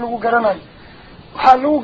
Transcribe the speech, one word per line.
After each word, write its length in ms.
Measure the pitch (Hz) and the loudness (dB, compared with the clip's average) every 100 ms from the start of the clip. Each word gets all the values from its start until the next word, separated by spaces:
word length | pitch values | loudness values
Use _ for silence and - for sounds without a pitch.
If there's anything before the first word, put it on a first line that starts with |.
lagu 140 | 233 233 226 | -2 -6 -2
garanayo? 380 | 233 220 185 - - - - - - - - | 0 0 -4 -10 -20 -20 -20 -20 -20 -20 -2
Waxaa 220 | - 254 | 2 4
lagu 160 | 277 302 | 2 0